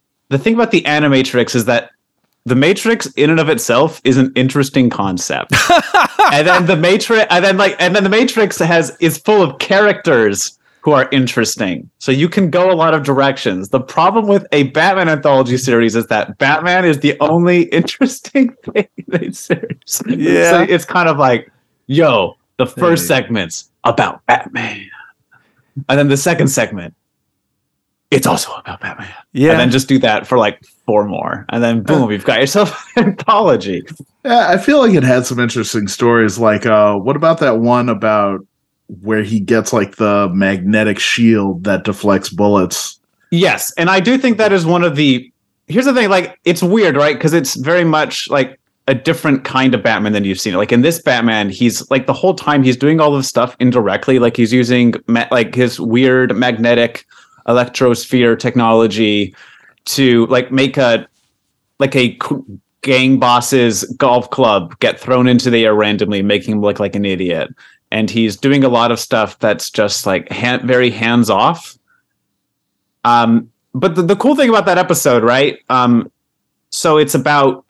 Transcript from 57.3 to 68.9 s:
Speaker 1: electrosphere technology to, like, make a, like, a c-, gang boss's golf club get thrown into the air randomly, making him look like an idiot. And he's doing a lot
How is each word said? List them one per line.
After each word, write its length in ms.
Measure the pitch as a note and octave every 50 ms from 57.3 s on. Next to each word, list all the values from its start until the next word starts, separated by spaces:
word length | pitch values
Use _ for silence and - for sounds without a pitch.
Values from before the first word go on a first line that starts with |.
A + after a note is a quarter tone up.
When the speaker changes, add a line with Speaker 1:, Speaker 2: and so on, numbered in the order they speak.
| _ _ -
Speaker 1:
electrosphere 920 | - A#2+ B2 A#2+ B2 - - C3+ B2+ A#2+ A2+ - - C3+ B2+ B2 A#2 A2+ A2
technology 960 | - B2 - B2+ A#2 A2+ A2+ A2+ A2+ A2 G2+ A2 A2 G#2 G#2 G#2 G2+ F#2+ - - - - - _ _ _ _ _ -
to, 400 | - - C#3 C3+ B2+ A#2+ A#2 A2+
like, 240 | - C3 B2 B2+ -
make 260 | C3 C3 C3+ C3+ C3
a, 300 | C#3+ C3 A#2+ A#2 A2 A#2 - _ _ _ _ _ _ _ _ _ _ _ _ _
like, 180 | - C#3 C#3 C#3
a 180 | C3+ B2 A#2+ -
c-, 220 | - - - - - - - G2+ - _ _ _ _
gang 360 | - C3+ C3 B2+ B2+ C3 C3+
boss's 640 | A#2+ B2+ B2 B2 B2 A2+ - C#3 C3 A#2+ A#2 G#2+ F#2+ - - -
golf 320 | - C#3 B2+ B2 B2 A#2 -
club 480 | - - B2+ A2 G#2 G2 F2 E2 - -
get 200 | - A2 - -
thrown 280 | - B2+ B2+ B2 B2
into 220 | B2+ B2 A#2 - C3
the 160 | A#2 A#2 A2+
air 80 | A2 G#2+
randomly, 480 | G#2+ G#2+ G#2 G#2+ F#2+ G#2+ G2 G#2 G2
making 320 | G2 G2+ G#2 G2+ - - G#2+
him 80 | G#2
look 180 | G2+ G#2 G2+ -
like 160 | G#2 G2 -
an 80 | G2+ G2+
idiot. 440 | G2 F#2+ F2 F#2 F2+ E2+ D#2+ - - - _ - - _ _ _ _
And 180 | G#2+ A2 A2 G#2
he's 240 | - A#2 A2+ G#2+ G2+
doing 260 | - - C#3 C#3 C#3+ C3+
a 60 | C3
lot 220 | A#2+ A#2 A#2+ A#2